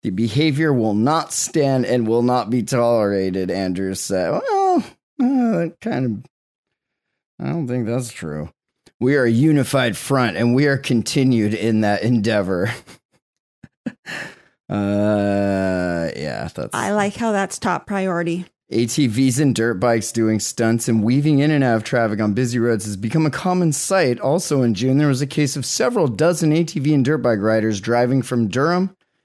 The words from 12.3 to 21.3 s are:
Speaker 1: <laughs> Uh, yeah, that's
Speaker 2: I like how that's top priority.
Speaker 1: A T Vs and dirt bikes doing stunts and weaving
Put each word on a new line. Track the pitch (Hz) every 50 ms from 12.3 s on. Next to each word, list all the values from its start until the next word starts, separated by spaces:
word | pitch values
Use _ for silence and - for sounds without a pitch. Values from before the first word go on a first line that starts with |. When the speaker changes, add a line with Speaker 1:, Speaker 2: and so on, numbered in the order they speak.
| 107 104 95 90 95 87 95 110 120 - - - - _ _ _ _ _ _ _ _ _ _ _ _ _ - - _ _ _
Speaker 1:
<laughs> | - - _ _ - - - - - - - _ _ _ _ _ -
Uh, | 98 101 101 101 101 101 104 107 107 104 101 101 101 101 101 101 98 95 95 95 92 90 90 90 87 85 82 80 -
yeah, | - 73 76 60 52 60 82 -
that's | - 64 - -
Speaker 2:
I | 107 - 196
like | 208 214 202 202 202
how | - 240 226
that's | 214 196 196 190 - -
top | - 202 175 180 - -
priority. | 208 196 190 190 175 170 175 170 170 180 180 - _ _ _ _
Speaker 1:
A | - 113 120
T | 117 - - 147 120
Vs | 104 120 135 131 117 131
and | 156 139
dirt | 117 - 113 117 110 90
bikes | 117 123 117 113 104 -
doing | - 117 113 110 110 104
stunts | - - - - 117 113 113 110 - -
and | 117 113
weaving | 104 113 123 143 143 156